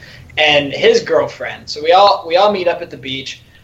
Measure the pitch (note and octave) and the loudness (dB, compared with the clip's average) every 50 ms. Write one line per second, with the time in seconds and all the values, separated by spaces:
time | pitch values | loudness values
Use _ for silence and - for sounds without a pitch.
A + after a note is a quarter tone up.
0 | - - - - - - - D3+ D3+ D3+ D3 C#3+ C#3+ C#3 - - F#3 A3+ - - | -20 -20 -20 -20 -20 -8 -4 0 2 2 2 2 0 -2 -2 0 2 2 2 2
1 | - D#3+ E3 C#3+ B2+ - - - B2 A2+ A2 A2 - - - D3 D3+ E3 F3 F#3+ | 0 0 0 0 0 -2 -6 -10 -12 -12 -12 -12 -14 -14 -12 -4 0 2 4 6
2 | G3+ G3 F#3 - E3 E3 E3 F3+ G#3 G#3 G#3 F#3 F3 E3+ E3 - F3 E3+ C#3+ B2+ | 6 4 2 0 -2 -2 0 2 2 2 0 0 -2 -2 -4 -4 -6 -14 -14 -14
3 | B2+ C3 C3 C3+ C3+ - - - _ _ - - | -12 -10 -10 -10 -10 -12 -16 -18 _ _ -20 -20